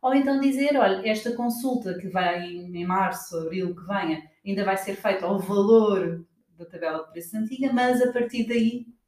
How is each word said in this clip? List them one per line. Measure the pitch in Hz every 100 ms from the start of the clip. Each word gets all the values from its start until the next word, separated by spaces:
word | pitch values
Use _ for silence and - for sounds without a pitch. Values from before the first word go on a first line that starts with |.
ou | 262
então | 277 277 269
dizer, | 277 269 285 277
'Olha, | 202 190 220
esta | 214 240
consulta | 240 240 233 262 247 190 180
que | 196
vai | 180 175 175 175
em, | 175 180
em | 175 180
março, | 185 190 - - 170
abril | 160 185 180 175
que | 170
venha, | 196 165 156 - _
ainda | 196 196
vai | 190 190
ser | - 196
feita | 208 196 175
ao | 196
valor | 180 202 202 226 214 190 170 165 - _ _ 160
da |
tabela | 170 170 165 156
de | -
preços | 170 170
antiga, | 220 220 254 269
mas | 240 247 247
a | 294
partir | 240 233 233 226
daí | 233 226 247 - -